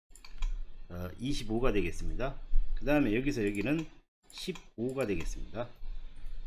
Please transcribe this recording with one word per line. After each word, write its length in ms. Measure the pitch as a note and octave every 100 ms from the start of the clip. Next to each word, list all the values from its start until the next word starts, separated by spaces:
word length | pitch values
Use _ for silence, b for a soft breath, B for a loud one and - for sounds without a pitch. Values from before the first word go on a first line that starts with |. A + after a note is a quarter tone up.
| - - - - - - - - -
어, 200 | F2 F2+ -
이십오가 520 | B2+ C#3+ A2 A2 B2+
되겠습니다. 680 | G#2 E2+ - - - C3 - - - - -
그 100 | B2
다음에 300 | D3 A#2+ A2
여기서 300 | C#3 A#2+ G#2
여기는 400 | G2+ G#2+ D#3+ D#3 - _ _ _
십오가 760 | - - E3+ - - B2+ C3 A2
되겠습니다. 600 | F2 - - - G#2+ - - - - - - - -